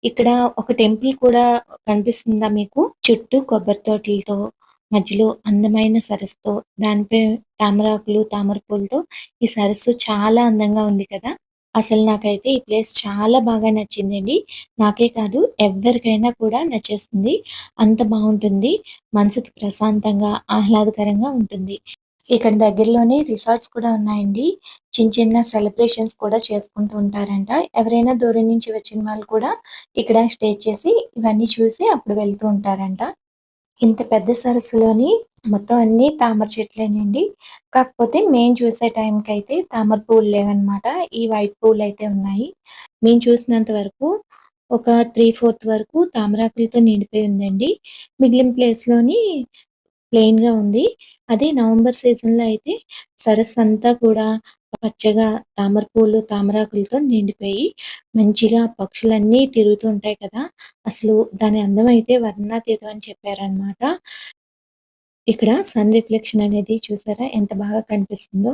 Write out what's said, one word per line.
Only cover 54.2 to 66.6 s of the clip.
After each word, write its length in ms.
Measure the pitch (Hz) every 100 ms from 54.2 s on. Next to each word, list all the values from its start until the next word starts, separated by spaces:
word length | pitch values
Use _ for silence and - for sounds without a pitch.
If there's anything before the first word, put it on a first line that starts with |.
| 220 220 - _ _
పచ్చగా 560 | - 220 - 220 214 220 220 -
తామర 320 | - 202 208 214
పూలు, 320 | 226 220 220
తామరాకులతో 760 | 214 202 196 214 214 208 196 262
నిండిపోయి 640 | 294 226 202 - 202 196 320 - - - _ 220
మంచిగా 460 | 208 208 220 233 226
పక్షులన్నీ 680 | - 190 - 226 220 208 240 269
తిరుగుతూ 380 | 247 208 208 220
ఉంటాయి 280 | 208 214 208
కదా. 260 | 202 214 320 _ - _ -
అసలు 300 | - 220 214 226
దాని 260 | 190 214 214
అందం 260 | 202 202 233
అయితే 280 | 240 226 247
వర్ణనాతీతం 720 | 226 190 208 226 226 220 214
అని 140 | 214
చెప్పారనమాట. 800 | 214 196 202 196 196 190 196 196 254 370 - - - _ _ _ _ _ _ _ _ _ -
ఇక్కడ 240 | 214 214 269 392
సన్ 280 | 226 208
రిఫ్లెక్షన్ 480 | 220 220 220 - 214
అనేది 340 | 208 208